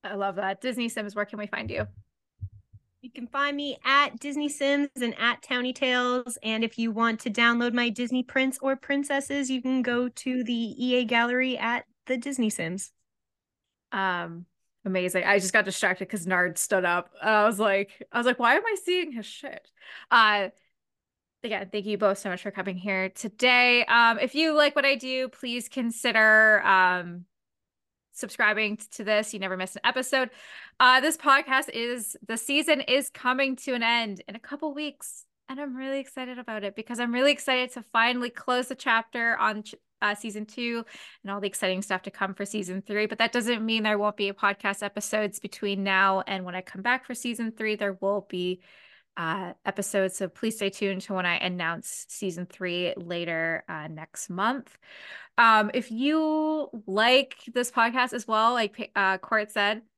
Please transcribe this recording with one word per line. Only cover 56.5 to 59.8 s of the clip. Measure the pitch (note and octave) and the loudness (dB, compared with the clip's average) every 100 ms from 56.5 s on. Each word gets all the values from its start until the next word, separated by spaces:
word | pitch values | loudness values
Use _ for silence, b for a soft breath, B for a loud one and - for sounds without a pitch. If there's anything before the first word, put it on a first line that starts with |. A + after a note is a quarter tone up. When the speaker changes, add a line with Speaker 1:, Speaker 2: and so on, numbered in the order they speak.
| D#4 C#4+ A#3 G3+ | -2 -4 -10 -4
Speaker 1:
like | G3 A3+ C4 C4+ - - | 2 6 6 2 -10 -6
this | B3 B3 | -4 -2
podcast | - A#3 B3 B3 | 2 2 2 -2
as | A#3+ - | -2 -2
well, | A3 A3+ | 2 4
like | B3 G#3+ G#3 | 2 -2 -4
Pa-, | - G#3 G3 | -6 0 0
uh, | F#3+ | 0
Court | - A3 G#3 | 0 -2 0
said | G#3+ G3+ A3 | 0 0 0